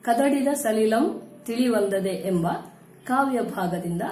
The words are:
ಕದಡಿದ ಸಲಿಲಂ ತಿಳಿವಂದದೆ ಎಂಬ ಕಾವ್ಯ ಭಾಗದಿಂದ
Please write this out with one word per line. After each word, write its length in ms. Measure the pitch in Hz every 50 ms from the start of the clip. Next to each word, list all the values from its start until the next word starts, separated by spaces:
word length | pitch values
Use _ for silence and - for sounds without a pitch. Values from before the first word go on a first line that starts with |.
ಕದಡಿದ 460 | - 240 233 240 277 285 269 277 262 277
ಸಲಿಲಂ 720 | 285 285 - 226 214 220 220 220 220 226 302 392 - - - - - - -
ತಿಳಿವಂದದೆ 640 | - 233 247 254 247 226 208 196 196 196 196 185 190
ಎಂಬ 400 | 185 180 - 190 185 175 165 175 - - - - - - - - - - -
ಕಾವ್ಯ 360 | - 247 262 277 269 262 240
ಭಾಗದಿಂದ 640 | 214 - - - 185 180 175 175 165 170 170 170 214 -